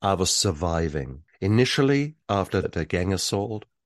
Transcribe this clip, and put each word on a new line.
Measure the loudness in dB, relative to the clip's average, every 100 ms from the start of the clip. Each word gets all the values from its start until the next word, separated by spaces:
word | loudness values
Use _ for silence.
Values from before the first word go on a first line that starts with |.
I | 0 2
was | 2
surviving. | 2 0 0 0 0 0 -2 -6 -10 -16 -6
Initially, | 2 4 4 4 2 2 0 -8 -2
after | 0 0 0
the | -2 -4 -2
gang | -2 -2
assault, | -2 -2 -2 -4 -8 -12 _